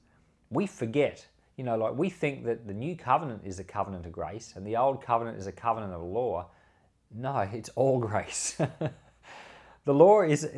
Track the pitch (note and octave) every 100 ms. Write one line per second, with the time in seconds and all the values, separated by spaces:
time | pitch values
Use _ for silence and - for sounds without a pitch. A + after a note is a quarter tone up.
0 | _ _ _ _ _ F#3 G3+ - A2+ C3+
1 | G#3 - - _ _ - B2+ A2+ A2 B2
2 | F#3 - D3 C3+ A#2 A#2 A2 G2+ C#3+ E3+
3 | B2 C#3+ D#3 G#2 G2 F#2 F#2 G#2 F#2+ F#2
4 | E2+ D#2+ D#2 A2 - F#2+ G2+ A2+ C3+ C3+
5 | - A#2 A#2 G#2+ F#2+ - A#2 A2+ G2+ F2
6 | F2 G#2+ B2 E2+ F2+ _ _ _ _ _
7 | _ A2 C3 C3+ F#2+ A2+ - - C3+ C3
8 | A2 G2+ F#2+ - - - D3+ - D#3+ -
9 | _ _ - - - - - - - C#3+
10 | F3+ G#3+ E3 D3 D3+